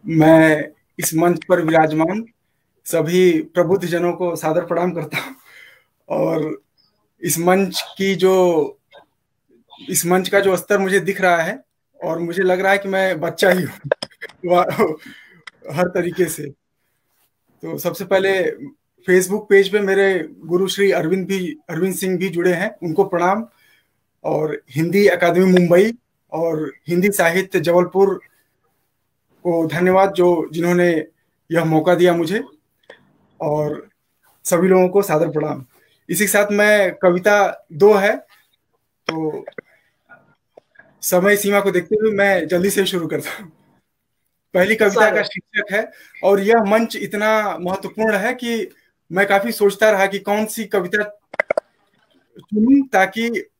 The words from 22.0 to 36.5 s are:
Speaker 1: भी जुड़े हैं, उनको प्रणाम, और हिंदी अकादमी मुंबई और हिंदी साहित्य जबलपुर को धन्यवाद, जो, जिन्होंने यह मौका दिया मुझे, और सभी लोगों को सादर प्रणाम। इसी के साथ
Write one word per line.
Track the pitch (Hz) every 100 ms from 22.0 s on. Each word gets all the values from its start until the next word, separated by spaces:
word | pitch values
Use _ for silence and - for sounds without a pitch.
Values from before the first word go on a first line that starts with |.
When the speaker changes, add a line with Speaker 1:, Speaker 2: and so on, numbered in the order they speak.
| 190 180
Speaker 1:
भी | 185
जुड़े | 170 180
हैं, | 170 208 -
उनको | 175 156
प्रणाम, | 190 170 175 208 226 _ _ _ _ _ _ _
और | - 156 156 - _
हिंदी | 127 170 190 202
अकादमी | 175 175 170
मुंबई | 190 180 175 175 220 233 _ _ _
और | 156 165 156 151 - -
हिंदी | 175 202
साहित्य | 196 170 175 190 185
जबलपुर | 160 175 175 190 196 185 _ _ _ _ _ _ _ _ _ _ _ _
को | 180 170 160
धन्यवाद, | 156 180 190 196
जो, | 190 175 170 -
जिन्होंने | 160 170 175 175 160 - _ _ _ _
यह | 165
मौका | 160 156 160
दिया | 175 180
मुझे, | 170 160 208 277 _ _ _ _ - _ _ _ _
और | 156 151 151 151 - _ _ _ _ _
सभी | - 175 185
लोगों | 185 180
को | 196
सादर | 196 156 165
प्रणाम। | 151 151 139 127 _ _ _ -
इसी | 180
के | 202
साथ | 202 202